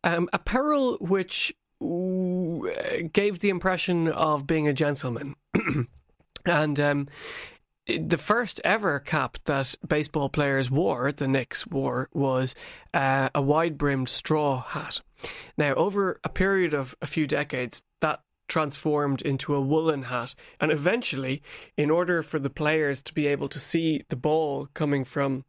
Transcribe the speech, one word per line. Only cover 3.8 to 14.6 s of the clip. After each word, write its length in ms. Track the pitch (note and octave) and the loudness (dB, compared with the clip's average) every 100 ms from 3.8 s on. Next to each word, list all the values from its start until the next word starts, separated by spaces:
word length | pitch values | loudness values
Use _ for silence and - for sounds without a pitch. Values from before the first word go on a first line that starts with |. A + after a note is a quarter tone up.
| - F3 E3 | 2 2 2
of 400 | - D#3 D3+ C#3 | 2 2 2 2
being 200 | D#3+ D3+ | 2 2
a 60 | |
gentleman. 640 | C#3 D3 C#3 C3 A2+ C#3 - _ | 2 0 0 -4 -6 -8 -12 _
<clears throat> 340 | F#3+ G3 C3+ A#2+ - _ _ _ - - | 0 0 -2 -2 -6 _ _ _ -6 0
And, 340 | E3+ D3+ C#3+ | 2 2 2
um, 280 | D3 C#3+ C#3 - - - - - _ _ - | 2 2 -2 -10 -14 -14 -14 -20 _ _ -4
the 300 | - D#3+ D#3+ | -2 0 -2
first 420 | - A3 A#3 - | 2 0 0 -2
ever 360 | - G#3+ G3+ C#3+ | 0 2 2 -2
cap 380 | - D#3+ B2+ - - | -2 -2 -2 -4 -2
that 300 | C#3 C3+ - - | 0 -2 -6 -2
baseball 420 | D3+ D3 D#3 C#3 | 0 0 -2 -2
players 400 | D3+ C#3+ C3+ B2+ | 0 2 2 0
wore, 420 | C3 F#3+ C3+ C3 | 0 0 0 -2
the 160 | C#3 C3+ | -2 0
Knicks 380 | C3 A#2+ - - | 0 0 -6 -4
wore, 420 | D3 C3+ B2 C3 | -2 -2 -2 -4
was, 400 | - C#3 C3 C3 - - - - | -2 0 2 0 -4 -14 -20 -4
uh, 360 | E3+ C3+ C3+ C3+ | 0 2 2 2
a 80 | D3 | 0
wide-brimmed 680 | C#3 D3+ E3+ D3 C#3+ C3+ B2+ | 2 2 2 0 0 0 -2
straw 520 | - - D3+ D3 C3 | -4 0 2 2 0